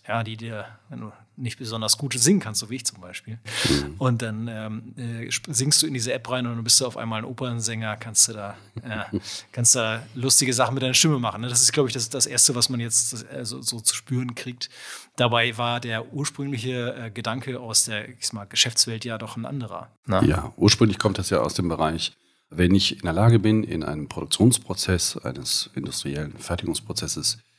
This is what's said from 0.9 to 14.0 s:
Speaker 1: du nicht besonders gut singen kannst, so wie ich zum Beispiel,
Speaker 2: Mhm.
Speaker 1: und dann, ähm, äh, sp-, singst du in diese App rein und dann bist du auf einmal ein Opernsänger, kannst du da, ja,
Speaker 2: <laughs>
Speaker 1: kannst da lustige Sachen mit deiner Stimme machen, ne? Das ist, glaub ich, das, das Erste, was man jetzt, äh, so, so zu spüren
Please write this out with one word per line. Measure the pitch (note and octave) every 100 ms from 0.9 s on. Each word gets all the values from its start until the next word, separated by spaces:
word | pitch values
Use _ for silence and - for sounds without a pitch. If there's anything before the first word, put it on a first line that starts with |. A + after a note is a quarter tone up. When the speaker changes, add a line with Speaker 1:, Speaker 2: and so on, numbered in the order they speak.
| A#2+
Speaker 1:
du | G#2+ - _ -
nicht | A#2+ -
besonders | A#2 A2+ A2 -
gut | C#3
singen | B2 B2 G3+
kannst, | A2 G#2+
so | G#2
wie | B2+
ich | -
zum | G2
Beispiel, | F2+ - - A2+ - - -
Speaker 2:
Mhm. | D2 C#2+ E2
Speaker 1:
und | B2+ A#2
dann, | A#2 G#2+ A#2
ähm, | A2 A2 G#2+ A#2+ -
äh, | A#2 A#2 -
sp-, | - -
singst | B2 C3+ -
du | D#3+
in | C3
diese | A#2
App | B2 A#2
rein | B2+ A#2+
und | A#2
dann |
bist | A2 -
du | B2+
auf | -
einmal | A2+ A2
ein | A2+
Opernsänger, | A#2+ B2+ A#2 A2+ A2 A2 G#2
kannst | A2+ G#2 -
du |
da, | G#2+ G2+ G2+ - A#2 A#2+
ja, | A2 G2+
Speaker 2:
<laughs> | G2+ - - -
Speaker 1:
kannst | - A2+ B2+
da | A2 A2+ A2+
lustige | B2 C3 - C3
Sachen | A#2+ A#2+ C3
mit |
deiner | C3
Stimme | B2+ D#3+ C#3
machen, | A2+ G#2
ne? | B2
Das | A#2+
ist, | -
glaub | D#3 C3
ich, |
das, | B2+ A2+
das | B2+ -
Erste, | B2 -
was | B2 A#2
man | B2
jetzt, | A#2 - - A2+ A2+
äh, | C#3
so, | A2+ C3
so | B2 A#2
zu | G#2+
spüren | -